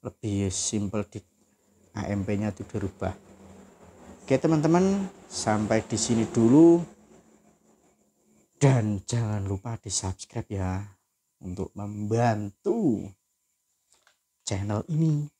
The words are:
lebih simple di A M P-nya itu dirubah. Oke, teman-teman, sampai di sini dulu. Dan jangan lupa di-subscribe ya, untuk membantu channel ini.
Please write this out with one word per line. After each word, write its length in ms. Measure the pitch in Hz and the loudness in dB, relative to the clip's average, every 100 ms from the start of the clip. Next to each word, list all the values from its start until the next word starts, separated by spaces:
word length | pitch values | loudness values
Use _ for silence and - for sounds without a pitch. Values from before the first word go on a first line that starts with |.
lebih 480 | 107 - 110 98 98 | -12 -8 -4 0 -2
simple 560 | 92 - 107 101 104 101 | -2 -4 -4 -4 -6 -8
di 160 | 104 _ _ _ _ _ _ _ - | -12 _ _ _ _ _ _ _ -8
A 160 | - | -4
M 160 | 101 95 | -4 -2
P-nya 240 | 104 107 | -2 -4
itu 80 | 95 - | -6 -8
dirubah. 560 | 110 95 - 92 92 - - - - - - - - - - - | -6 -8 -6 -8 -8 -18 -20 -20 -20 -20 -20 -20 -20 -20 -20 -2
Oke, 160 | 135 | 0
teman-teman, 640 | 156 160 156 170 190 196 190 - - | 4 2 4 4 4 0 -4 -10 -14
sampai 560 | - - 107 107 113 - | -6 0 0 2 0 0
di 80 | |
sini 320 | 107 - 113 110 | -4 0 0 2
dulu. 560 | 120 113 143 170 170 170 - _ - _ _ _ _ _ _ _ _ _ _ _ _ _ _ | 4 6 8 8 6 0 -14 _ -20 _ _ _ _ _ _ _ _ _ _ _ _ _ _
Dan 480 | 143 127 107 101 - | 4 4 0 -4 -4
jangan 400 | 120 113 104 98 | -4 -2 -4 -4
lupa 320 | 98 117 113 | -6 -8 -12
di-subscribe 720 | 104 - 95 92 - 110 - | -8 -6 -6 -8 -10 -12 -8
ya, 320 | 101 92 92 101 _ _ _ _ _ 92 | -4 -4 -4 -8 _ _ _ _ _ -12
untuk 240 | 90 92 - | -8 -8 -8
membantu 1300 | 104 104 104 113 120 107 104 - - 233 185 104 98 - _ _ _ _ _ _ _ _ _ _ _ _ | -10 -8 -2 0 0 0 -6 -8 -4 0 0 -2 -6 -16 _ _ _ _ _ _ _ _ _ _ _ _
channel 400 | - 98 101 107 - | -6 -4 -2 -4 -2
ini. 400 | 156 160 147 147 _ | 0 0 0 -4 _